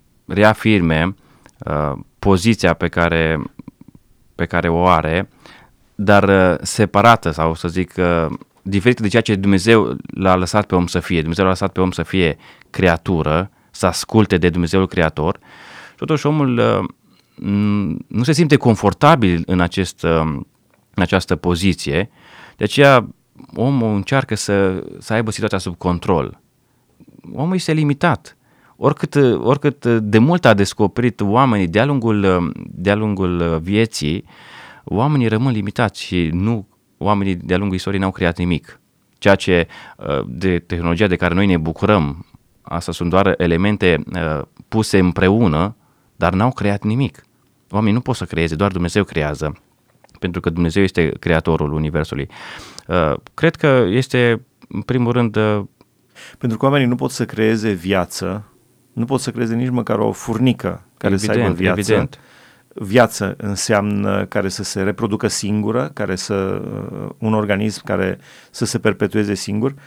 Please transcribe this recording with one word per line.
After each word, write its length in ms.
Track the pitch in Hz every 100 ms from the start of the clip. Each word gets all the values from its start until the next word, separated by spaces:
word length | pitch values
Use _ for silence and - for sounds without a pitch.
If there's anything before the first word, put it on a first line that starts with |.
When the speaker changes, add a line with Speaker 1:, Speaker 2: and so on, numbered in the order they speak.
| _ _ -
Speaker 1:
reafirme, 920 | 90 107 107 110 107 85 80 87 101 _ _ _ _
uh, 340 | - 76 73 69 - _
poziția 540 | 101 95 98 110 90
pe 140 | 82 85
care, 540 | 90 85 82 80 80 - _ - _ - - _ _ _ -
pe 100 | 85
care 240 | 87 85
o 160 | 85 90
are, 420 | 85 80 82 101 _ - - _ _ _ _
dar, 280 | 101 101 98 98 92
uh, 60 | 82
separată 720 | - - 104 104 113 117 85
sau, 240 | 76 80 82
să 120 | 87
zic, 260 | 87 87 -
uh, 340 | 90 85 80 - - _
diferită 400 | - 98 104 123
de 60 | 107
ceea 140 | 113
ce 140 | 113 101
Dumnezeu 600 | 101 98 98 113 71 64 -
l-a 220 | - 95 92
lăsat 300 | 92 107 101
pe 100 | 92
om 120 | 87
să 120 | 90
fie. 200 | - 87
Dumnezeu 240 | 78 82
l-a 60 | 95
lăsat 200 | 92 98
pe 100 | -
om 100 | 92
să 120 | 90
fie 340 | 82 95 85 73 - - _
creatură, 800 | - 92 82 - 87 76 78 98 _ _
să 140 | - 95
asculte 520 | 85 - 110 104 92
de 120 | 90
Dumnezeul 380 | 87 85 95 95
Creator. 520 | - 80 78 78 - _ - - - - _
Totuși, 300 | - 151 147
omul, 320 | 151 139 120
uh, 260 | 113 104 95 - _ _ _ _
n-, 600 | - 101 104 104 95 - -
nu 160 | 104
se 80 | 123
simte 240 | 151 165 135
confortabil 880 | 127 107 104 - 147 160 101 85 85
în 140 | 90
acest, 440 | 87 - 92 -
uh, 180 | 85 82 80 71 - _ _ _ _
în 80 | -
această 340 | 90 95 - 85
poziție. 720 | 90 87 95 82 - 73 107 _ - - - _
De 60 |
aceea, 440 | 107 - 139 131 107 - _ _ - -
omul 400 | 120 139 113 104
încearcă 400 | 98 139 - 107
să, 480 | - 101 98 92 - 85
să 140 | -
aibă 180 | 110 110
situația 260 | 104 107 95
sub 200 | 92 85
control. 640 | 92 87 - 87 58 - _ _ _ _ _ _ - - -
Omul 220 | - 156 185
este 160 | -
limitat. 640 | 160 147 143 180 135 - _ _ _ _ _
Oricât, 380 | 131 151 165 147 135 92
oricât 420 | 62 139 147 - 120
de 320 | 117 107 110
mult 280 | 127 175 131
a 80 |
descoperit 680 | 104 98 - 104 - 120 -
oamenii 460 | 104 110 135 107 90
de-a 180 | 98 131
lungul, 640 | 143 117 107 98 90 85 -
de-a 400 | 50 50 90 104
lungul 640 | 107 98 92 87 85 82
vieții, 640 | 80 101 113 - 73 87 - - - - - -
oamenii 440 | - 92 135 151 117
rămân 240 | 110 131
limitați 520 | 110 101 - 107 -
și 260 | - 90 82
nu, 340 | 87 101 117 92 _ _ _
oamenii 380 | 87 104 98 90
de-a 220 | 87 90
lungul 180 | 101 92
istoriei 260 | - 98
n-au 100 | 95
creat 260 | - 87 85
nimic. 420 | 87 82 - - _ _ _ _
Ceea 180 | 104 98
ce, 320 | - 87 82 - - -
uh, 280 | 50 69 50
de 320 | 62 92 87
tehnologia 480 | - 85 85 85 104
de 80 | 90
care 180 | 90
noi 120 | 85 98
ne 120 | 90
bucurăm, 680 | 80 80 98 104 73 69 - _ _ _
asta 300 | - 85 -
sunt 180 | 85 87
doar 240 | 92 98 85
elemente, 640 | 87 82 101 104 90 80 -
uh, 280 | 90 82 76 - _ -
puse 300 | 110 107 101
împreună, 760 | 90 85 95 104 113 76 95 117 _ _ _ _
dar 180 | 85
n-au 180 | 92 117
creat 320 | - 101 101
nimic. 400 | 110 113 139 - _ _ _ _ _
Oamenii 220 | 101 107
nu 80 | 110
pot 140 | 123 123
să 100 | 90
creeze, 300 | 80 82 78
doar 160 | 101
Dumnezeu 320 | 95 85 107
creează, 500 | 98 - 76 73 78 - _ _ _ _ _ -
pentru 220 | 92 87
că 80 | 85
Dumnezeu 340 | 82 85 95
este 280 | 98 - 82 -
creatorul 540 | - 80 82 80 76
universului. 560 | 78 78 80 76 69 69 - - - - - -
Uh, 260 | 90 78 69 -
cred 220 | - 160 -
că 300 | 151 131 104
este, 520 | 110 131 127 120 113 - _ _
în 120 | -
primul 300 | 107 127 117
rând, 240 | 120 117 110
uh, 260 | 107 104 98 _ _ _ _ - - -
Speaker 2:
Pentru 200 | 123 110
că 80 | 135
oamenii 220 | 143 127
nu 80 | 123
pot 160 | 131
să 140 | - 113
creeze 460 | 107 110 113 110
viață, 720 | 95 90 98 87 - 90 98 104 _ _ _ _
nu 120 | - 120
pot 140 | 135
să 120 | -
creeze 240 | 113 117 113
nici 140 | 127
măcar 300 | 123 110 110
o 120 | 110
furnică 720 | 101 - 110 127 120 95 90 _ _
care 200 | - 98
să 140 | 107
aibă 120 | 110
Speaker 1:
Evident, 140 | 110 87 92 90
Speaker 2:
viață. 40 | 101
Speaker 1:
evident. 280 | 110 139 - - - - _ _
Speaker 2:
Viață 600 | - 101 110 113 - 98 98
înseamnă 880 | 101 98 - 107 104 104 101 98 98
care 240 | - 95
să 140 | -
se 180 | 98 -
reproducă 460 | 95 98 113 104 107
singură, 640 | - 101 104 107 113 143
care 220 | 143 104 95
să, 180 | -
uh, 760 | 98 95 98 101 101 98 98 101 -
un 160 | 110
organism 500 | 110 104 98 107 101
care 340 | - 95 95 92 - - -
să 140 | - 113
se 140 | 117
perpetueze 540 | 107 95 104 107 101
singur. 400 | 98 - 104 127 139